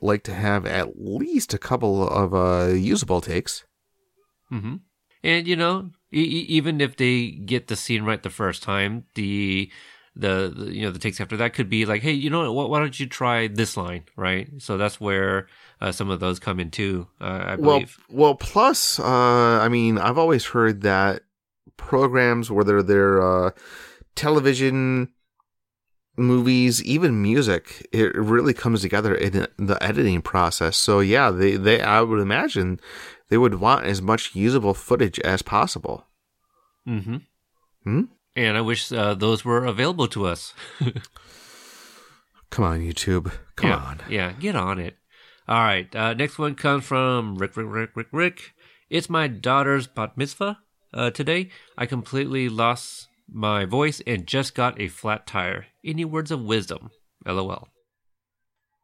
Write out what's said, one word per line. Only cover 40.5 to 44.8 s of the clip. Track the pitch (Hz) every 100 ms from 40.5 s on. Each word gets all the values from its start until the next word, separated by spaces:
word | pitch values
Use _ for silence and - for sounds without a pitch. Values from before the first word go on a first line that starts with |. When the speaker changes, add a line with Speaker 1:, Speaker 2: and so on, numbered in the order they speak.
| - - -
Speaker 2:
<laughs> | 123 117 - - - - - - - - - - - _ _ _ _
Speaker 1:
Come | - 92
on, | 82
YouTube. | 82 82 - 92 82 - - -
Come | 208
Speaker 2:
Yeah, | -
Speaker 1:
on. | - 78 -
Speaker 2:
yeah, | 107 90
get | 104 190 156
on | 92
it. | 95